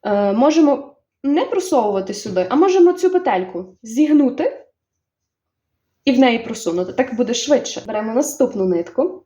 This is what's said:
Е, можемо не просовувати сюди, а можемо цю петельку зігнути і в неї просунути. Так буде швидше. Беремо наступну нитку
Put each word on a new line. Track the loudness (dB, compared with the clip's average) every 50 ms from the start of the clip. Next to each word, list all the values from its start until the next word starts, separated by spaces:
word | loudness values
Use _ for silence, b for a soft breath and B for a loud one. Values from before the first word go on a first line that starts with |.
Е, | -2 -2 0 0 0 0
можемо | 2 2 2 4 4 4 4 4 2 0 -4 -16 _ _ _ _ _ _
не | -4 -2 0 0 0
просовувати | -2 -2 -4 -2 0 0 0 2 0 -2 -2 -4 -6 -10
сюди, | -10 -10 -4 -2 -2 -2 0
а | 2
можемо | 2 4 4 6 6 6 4
цю | 4 2 0 0
петельку | 0 0 0 0 -2 -2 -4 -6 -8 -12 -12 -12 -16 _
зігнути | -18 -8 0 0 2 4 4 4 4 2 0 -2 -4 -4 -6 -8 -20 _ _ _ _ _ _ _ _ _ _ _ _ _ _ _ _ _ _ _ _ _ _ _ _ _ _ _ _
і | 0
в | 4 4
неї | 4 4 2 0
просунути. | -4 -8 -12 -8 -6 -4 -4 -4 -4 -4
Так | -2 -4 -4 -2 -2
буде | -4 -2 -2 -2
швидше. | -6 0 0 0 0 0 -4 -12 -12 -12
Беремо | -8 -8 -6 -6 -2 -2
наступну | -2 -2 -2 -2 -2 -2 -2 0 -2 -2
нитку | 0 0 -2 -4 -4 -4 -2 -2 -2 -4 -10 _